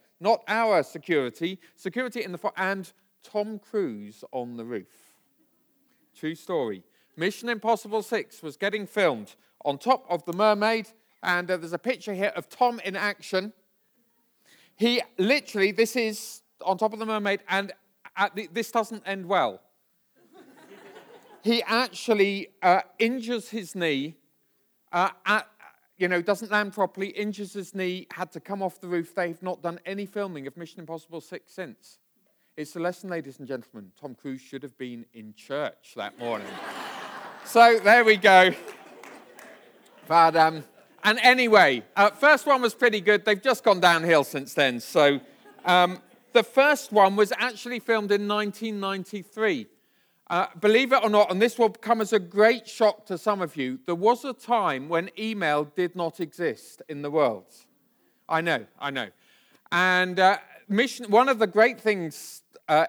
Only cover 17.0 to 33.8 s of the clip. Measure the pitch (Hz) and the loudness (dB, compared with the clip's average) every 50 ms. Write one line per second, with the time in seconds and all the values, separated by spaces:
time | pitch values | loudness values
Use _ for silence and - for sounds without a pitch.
17 | 226 220 220 214 202 202 202 196 - - 185 196 202 196 - _ _ _ _ _ | -6 -4 -4 -2 -2 -2 -4 -4 -4 -4 -4 -4 -4 -4 -10 _ _ _ _ _
18 | _ - - 185 202 202 - 196 214 165 170 233 226 - - 233 214 - 233 208 | _ -14 -4 -4 -4 -4 -4 -6 -12 -8 -6 -6 -6 -4 -2 -4 -4 -4 -8 -14
19 | - 185 196 196 185 170 202 180 139 113 92 92 _ _ _ _ _ _ _ _ | -10 -8 -8 -8 -4 -2 0 0 0 0 -2 -6 _ _ _ _ _ _ _ _
20 | _ _ _ _ _ _ _ 370 - _ _ - - - - - - - - - | _ _ _ _ _ _ _ -20 -20 _ _ -20 -20 -20 -20 -20 -20 -20 -20 -20
21 | - - - - _ _ - - - 208 233 233 - 160 220 233 254 240 - - | -20 -20 -20 -20 _ _ -18 -8 -2 0 0 0 0 0 0 -2 -2 -2 -6 -10
22 | - - 220 208 196 202 196 196 - - _ - - 180 180 190 - _ _ - | -2 -2 2 2 2 0 0 -4 -8 -10 _ -2 2 2 2 2 0 _ _ -4
23 | 226 226 254 262 226 226 247 220 202 - 214 220 190 165 - 190 175 160 147 135 | -2 -2 -2 -4 -6 -6 -8 -8 -8 -10 -12 -12 -12 -10 -8 -4 -2 -2 -2 -2
24 | 139 156 165 _ _ _ _ _ _ _ _ _ _ _ _ _ _ _ - 175 | -4 -8 -12 _ _ _ _ _ _ _ _ _ _ _ _ _ _ _ -2 -2
25 | 185 185 - _ - 185 208 220 - _ _ _ - - _ _ _ _ _ - | -2 -2 -4 _ -2 0 0 0 -2 _ _ _ -20 -20 _ _ _ _ _ -4
26 | 185 180 180 175 175 208 202 180 220 190 208 208 208 202 180 208 196 175 - 190 | -2 0 0 -2 0 -2 -2 -4 -2 -2 -2 -2 -2 -2 -2 -2 -2 -2 -2 -6
27 | 196 202 - - 208 214 202 208 208 185 - 202 185 - - 196 185 180 180 185 | -10 -10 -8 -8 -8 -8 -6 -8 -12 -12 -12 -14 -14 -12 -8 -6 -6 -4 -6 -8
28 | - - - 165 180 170 - 165 _ - 202 196 190 180 - - - 175 180 170 | -12 -14 -12 -12 -12 -12 -12 -18 _ -10 -10 -6 -6 -8 -8 -10 -10 -6 -6 -6
29 | 165 - - 202 175 175 170 - 185 185 180 - - 170 165 175 - 175 196 202 | -6 -6 -6 -6 -6 -6 -6 -10 -10 -10 -10 -8 -8 -10 -10 -10 -12 -12 -10 -10
30 | 202 190 - 208 202 190 175 147 135 139 - 170 170 160 - - 165 151 165 160 | -10 -10 -8 -8 -8 -8 -8 -12 -12 -14 -14 -16 -18 -18 -18 -20 -16 -14 -14 -16
31 | _ _ 165 160 - - 180 - _ _ - - 180 139 104 _ _ - _ _ | _ _ -16 -16 -16 -14 -18 -18 _ _ -14 -14 -14 -14 -14 _ _ -20 _ _
32 | _ _ _ _ _ _ _ _ _ _ _ - 151 147 - 175 165 175 180 - | _ _ _ _ _ _ _ _ _ _ _ -14 -14 -12 -10 -6 -6 -6 -6 -6
33 | - 190 180 165 139 139 127 - 139 120 135 120 113 _ - 113 | -10 -10 -10 -8 -10 -12 -16 -18 -12 -10 -10 -10 -10 _ -20 -20